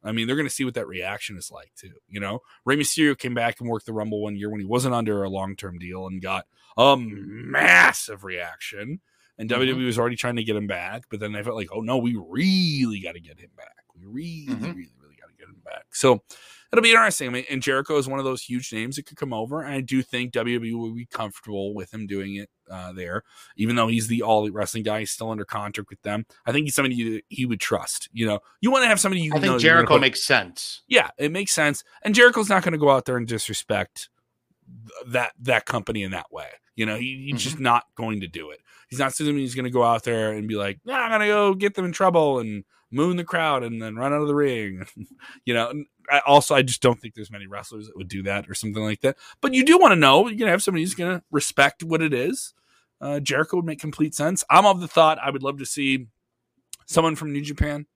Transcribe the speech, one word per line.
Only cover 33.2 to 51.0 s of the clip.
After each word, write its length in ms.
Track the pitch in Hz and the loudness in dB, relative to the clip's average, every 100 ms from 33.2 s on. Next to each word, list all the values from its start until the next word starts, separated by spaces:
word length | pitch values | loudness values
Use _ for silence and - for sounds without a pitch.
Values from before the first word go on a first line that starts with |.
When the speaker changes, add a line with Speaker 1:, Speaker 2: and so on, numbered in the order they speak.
| 113 | -2
Speaker 1:
disrespect 840 | 113 - 107 - 101 - - - _ _ _ _ _ _ | -4 -4 -6 -2 -2 -2 -8 -18 _ _ _ _ _ _
th-, 480 | - 110 - 127 | -20 -20 -18 -4
that, 200 | 123 120 _ | -2 -2 _
that 240 | 123 113 - | 0 0 0
company 340 | 120 98 110 | -6 -4 -6
in 80 | 95 | -4
that 200 | 92 - | -8 -10
way. 180 | 78 69 - _ - | -14 -16 -18 _ -6
You 120 | 110 | -4
know, 100 | 107 | -4
he, 200 | 127 131 135 | -8 -10 -8
he's 80 | |
Speaker 2:
Mm-hmm. 40 | 120 | -6
Speaker 1:
just 220 | 110 156 | -6 -2
not 260 | 131 120 - - | 2 2 0 -8
going 260 | 113 107 | -4 -4
to 60 | 92 | -6
do 220 | - 78 | -12 -14
it. 100 | 76 _ _ _ | -16 _ _ _
He's 100 | 127 | -4
not 120 | 135 | -2
assuming 280 | - 151 147 | 0 -2 -2
he's 160 | 131 127 | -4 -6
gonna 140 | 127 | -2
go 140 | 123 | 2
out 200 | 117 117 | 4 2
there 280 | 123 113 110 | 0 -2 -2
and 160 | 107 107 | -4 -4
be 80 | 107 | -4
like, 240 | 101 101 226 | -4 -6 -6
"Nah, 80 | |
I'm 180 | 262 233 | -4 0
gonna 160 | 220 208 | 0 2
go 260 | 208 202 | 4 2
get 200 | 196 202 | 2 0
them 100 | 196 | -2
in 80 | 180 | -6
trouble 480 | 160 190 170 151 131 | 2 4 4 4 0
and 240 | 110 104 - _ _ | -2 -8 -12 _ _
moon 280 | 120 170 180 | 0 2 0
the 60 | 170 | -2
crowd 380 | 175 160 139 | -2 0 0
and 180 | 120 117 | -2 -6
then 140 | 110 110 | -8 -4
run 160 | 135 | -2
out 80 | 147 | 0
of 60 | 147 | 0
the 60 | 147 | 2
ring." 500 | 143 120 104 92 95 - | 2 0 -4 -8 -12 -16
<laughs> 120 | 117 - - - - | -18 -18 -20 -10 -2
You 80 | |
know, 160 | 117 120 | 0 0
and 160 | 147 143 _ - | -6 -12 _ 2
I, 100 | 143 139 | 2 8
also, 300 | 143 - 143 | 8 8 2
I 60 | |
just 200 | 131 123 | 2 2
don't 160 | 127 117 | 2 2
think 160 | 117 | -6
there's 180 | 110 104 | -14 -14
many 160 | 104 95 | -14 -14
wrestlers 400 | 101 107 110 107 | -14 -14 -16 -16
that 100 | - | -14
would 100 | 92 | -10
do 160 | 95 | -8
that 260 | 98 101 - | -4 -4 -6
or 40 | |
something 280 | 92 110 107 | -8 -6 -4
like 200 | 107 107 | -4 0
that. 160 | 135 135 - - | 0 -2 -14 -4
But 120 | 277 | 0
you 120 | 262 269 | 2 6
do 120 | 359 | 8
wanna 200 | 330 180 | 8 8
know, 300 | 143 143 233 | 8 8 6
you're 80 | 214 | 0
gonna 140 | 220 | 2
have 120 | 180 | 2
somebody 200 | - 175 | 2 0
who's 100 | 175 | -2
gonna 260 | 185 | -2